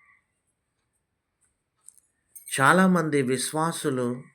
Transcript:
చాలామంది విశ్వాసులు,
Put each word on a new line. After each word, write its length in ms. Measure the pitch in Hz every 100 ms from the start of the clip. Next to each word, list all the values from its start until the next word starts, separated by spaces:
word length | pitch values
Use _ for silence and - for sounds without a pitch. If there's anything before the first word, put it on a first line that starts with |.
| _ _ _ _ _ _ _ _ _ _ _ _ _ _ _ _ _ _ - - _ _ _ - - -
చాలామంది 640 | 135 175 190 180 156 143
విశ్వాసులు, 1000 | 123 127 - 156 165 165 151 127 120 120 -